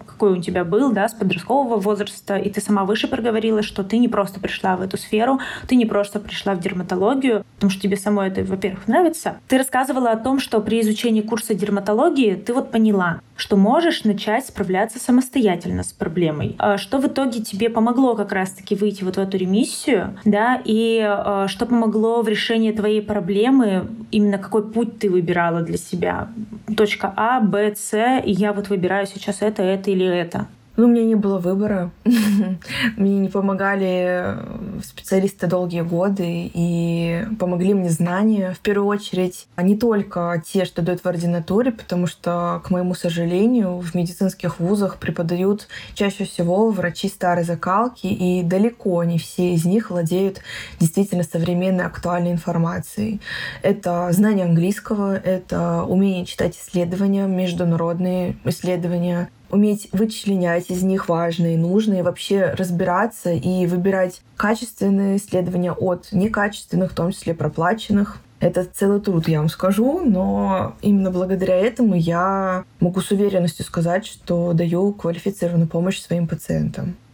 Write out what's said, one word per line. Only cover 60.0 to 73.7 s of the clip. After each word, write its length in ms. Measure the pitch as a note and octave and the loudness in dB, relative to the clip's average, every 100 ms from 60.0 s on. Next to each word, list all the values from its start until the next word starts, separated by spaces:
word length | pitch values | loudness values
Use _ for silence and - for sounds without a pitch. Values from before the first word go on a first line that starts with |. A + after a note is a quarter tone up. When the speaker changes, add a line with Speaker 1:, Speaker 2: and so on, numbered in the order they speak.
| A3 A3 G#3 G3 F3 E3+ F3+ | -2 -2 -2 0 2 0 -2
Speaker 2:
из 140 | F3+ | -2
них 260 | F#3+ F#3+ - | 0 0 0
важные 460 | E3 E3+ E3 E3+ E3 | 0 0 0 2 2
и 20 | |
нужные, 460 | E3 G3 A3 F#3+ | 2 2 2 0
вообще 500 | F3 E3+ - G3 F3+ - | 0 -4 -2 0 2 0
разбираться 720 | F3+ F3 F#3 F3 A3+ - F3 | -2 -2 0 0 0 -2 -4
и 340 | E3+ F3+ F#3 F3 | -2 0 0 0
выбирать 540 | F3+ F#3 F#3+ F3+ - _ - | 0 0 0 0 -4 _ -4
качественные 800 | G#3 A3+ - - G3 G3 G3 G3 | -2 -2 -4 -4 0 2 2 0
исследования 540 | - F#3 F3+ F3+ F3+ | 0 -2 0 0 -2
от 380 | - F#3 F3 - | -2 -2 -2 -2
некачественных, 800 | G3 G#3+ G#3+ G3+ G#3 - E3+ F#3 | 0 0 0 -2 -4 -6 -2 -2
в 40 | - | 0
том 160 | E3+ | -2
числе 220 | G3+ - | -2 -4
проплаченных. 840 | E3 D3+ - F3 A3 - G3+ G3+ - - _ | -4 -4 0 0 0 0 0 0 -4 -20 _
Это 260 | F3 F3+ F3+ | 0 0 -4
целый 340 | - G3 G3+ | 0 2 2
труд, 260 | G3+ E3+ D#3+ | 2 0 2
я 120 | D#3 | 2
вам 100 | D#3 | 0
скажу, 520 | - F#3 G3+ B3 E4+ | 0 0 2 2 2
но 720 | D#4 F#3 F#3+ G3+ G3+ F#3+ - - | 2 2 2 0 0 0 -2 -2
именно 300 | G#3 G3 F#3+ | 2 2 2
благодаря 440 | F#3 F#3 F#3+ F#3 F#3 | 0 0 0 2 2
этому 400 | A3 - A#3 F3 | 2 2 4 4
я 680 | E3 E3+ F#3 G3 F#3+ F#3 - - | 2 2 2 0 0 -2 -6 -2
могу 200 | F3 F#3 | 0 0
с 120 | - | 0
уверенностью 520 | G3 G3+ F#3+ F3 - | 2 2 2 0 -2
сказать, 420 | - | -6